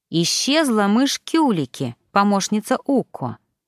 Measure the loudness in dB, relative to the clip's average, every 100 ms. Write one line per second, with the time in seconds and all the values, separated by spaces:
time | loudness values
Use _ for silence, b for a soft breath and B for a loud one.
0 | -6 -2 0 -2 0 0 2 2 2 2
1 | 2 -2 -4 0 2 0 -4 -6 -8 -8
2 | _ 0 2 2 0 -4 -2 -4 0 -2
3 | -2 -6 -10 -10 _ _